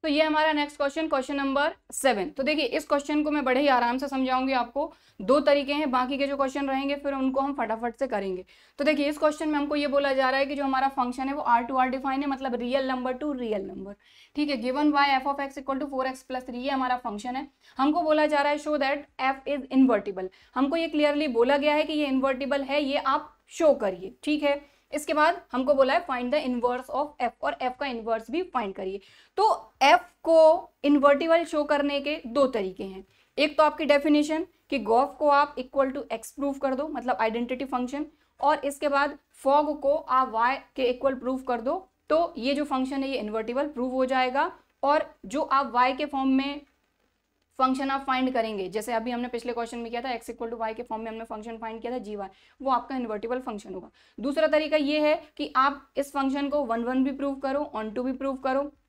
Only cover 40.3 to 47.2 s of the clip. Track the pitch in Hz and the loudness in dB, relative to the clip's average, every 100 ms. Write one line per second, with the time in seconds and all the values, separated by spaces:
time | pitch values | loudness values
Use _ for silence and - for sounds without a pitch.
40.3 | 220 233 269 - - 254 247 269 262 240 | 2 0 0 -8 -2 0 2 0 0 -4
41.3 | 262 262 240 226 349 - _ _ 302 339 | -6 -2 -2 -2 -4 -6 _ _ 2 2
42.3 | 269 240 277 294 269 262 277 269 262 214 | -2 -2 0 0 -2 -2 -2 -4 -4 -4
43.3 | 220 220 247 302 269 254 262 262 262 254 | -4 -4 -4 -4 -4 -4 0 0 2 0
44.3 | 262 330 - _ _ 277 302 - - 190 | 0 -2 -4 _ _ 0 0 0 -10 -8
45.3 | 262 311 269 269 233 254 269 294 277 269 | -4 0 0 2 2 2 2 -4 -2 2
46.3 | 262 269 285 - _ _ _ _ _ | 2 0 -8 -16 _ _ _ _ _